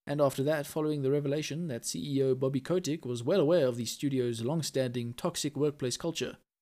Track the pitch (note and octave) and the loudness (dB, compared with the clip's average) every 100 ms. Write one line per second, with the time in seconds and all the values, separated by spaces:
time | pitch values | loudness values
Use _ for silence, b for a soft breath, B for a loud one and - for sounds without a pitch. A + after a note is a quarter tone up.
0 | - D3 C#3 - C#3 D#3 - D#3+ D3+ D3 | -4 2 4 4 0 0 -2 -2 0 0
1 | C3+ C#3+ C#3+ D3 D3+ D3 E3+ A#2 - - | 2 2 0 -2 -2 -6 -4 -6 -6 -6
2 | D3 C3+ C3+ C3 C3+ C3+ C3 F3+ D#3+ D#3+ | -2 2 2 2 2 0 0 0 0 -4
3 | B2 A#2+ A#2+ G3 D3 F3 B2+ A#2+ A2+ - | -4 -4 2 4 6 6 4 2 -4 -4
4 | C#3+ C3 B2 A#2 A#2 E3 C#3 C3+ B2+ B2 | -2 0 0 -2 -2 -2 -2 0 0 -2
5 | A#2+ - F3+ - D3 C3+ D3 D3 B2+ - | -6 -4 -4 -2 -4 0 0 0 -4 -2
6 | E3+ D#3+ - - _ _ | -4 -4 -4 -6 _ _